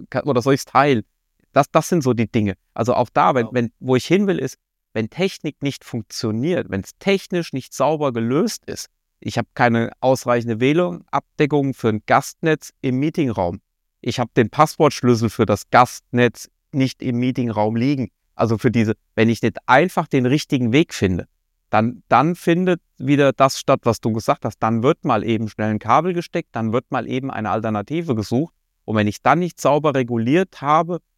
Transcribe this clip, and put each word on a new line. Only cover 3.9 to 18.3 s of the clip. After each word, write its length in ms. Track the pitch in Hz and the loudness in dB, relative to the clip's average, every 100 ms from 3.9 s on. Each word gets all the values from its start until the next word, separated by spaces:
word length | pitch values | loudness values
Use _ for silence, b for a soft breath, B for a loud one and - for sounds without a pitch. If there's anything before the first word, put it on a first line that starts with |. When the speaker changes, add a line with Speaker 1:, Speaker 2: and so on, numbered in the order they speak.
| 127 | 0
Speaker 1:
ich 100 | - | 2
hin 220 | 185 202 | 0 2
will, 120 | 175 | -2
ist, 180 | 135 - _ _ _ | -4 -10 _ _ _
wenn 160 | 110 113 | -6 -6
Technik 520 | - 190 - 160 - | -4 -4 -4 -10 -6
nicht 220 | 143 - | -6 -6
funktioniert, 840 | - 123 - - 117 110 147 165 - | -10 -10 -10 -6 -4 -2 -2 -2 -4
wenn's 220 | 98 92 - | -6 -8 -8
technisch 540 | 196 196 - 180 165 | -2 -2 -2 -6 -6
nicht 200 | 135 - | -10 -10
sauber 380 | - 139 156 147 | -2 0 0 -2
gelöst 500 | 117 113 139 220 - - | -2 0 0 -2 -4 -12
ist, 220 | - - _ _ _ | -12 -14 _ _ _
ich 180 | 107 120 | -6 -6
hab 100 | - - | -6 0
keine 360 | 123 117 113 - | 2 2 -2 -2
ausreichende 600 | 127 131 123 120 117 110 | 0 0 0 -2 -2 0
W 140 | 131 | 2
lan-Abdeckung 1000 | 156 175 175 - 147 - - 147 147 139 | 2 -2 -4 -6 -8 -6 -2 0 0 -2
für 160 | - 113 | -2 -2
ein 120 | 107 - | -2 2
Gastnetz 680 | 127 - - 160 156 - - | 0 0 -4 -2 -2 -4 -8
im 180 | 135 127 | -4 -2
Meetingraum. 600 | 151 165 135 107 95 101 _ _ _ _ | -2 -2 -2 0 -2 -4 _ _ _ _
Ich 180 | 127 120 | -8 -6
hab 140 | 117 - | -2 0
den 140 | 110 | 0
Passwortschlüssel 800 | - 156 - 151 - 123 117 113 | 2 0 2 0 2 2 2 0
für 160 | - 107 | 0 0
das 240 | 104 - | 0 2
Gastnetz 800 | 120 123 - - 123 120 - - _ _ | 4 4 0 -4 0 0 0 -20 _ _
nicht 300 | - 131 - | -2 -2 -2
im 160 | 127 120 | -6 -2
Meetingraum 580 | 127 127 120 107 107 113 | -2 -2 -2 0 0 0
liegen. 340 | 131 139 110 _ _ | 0 -2 -4 _ _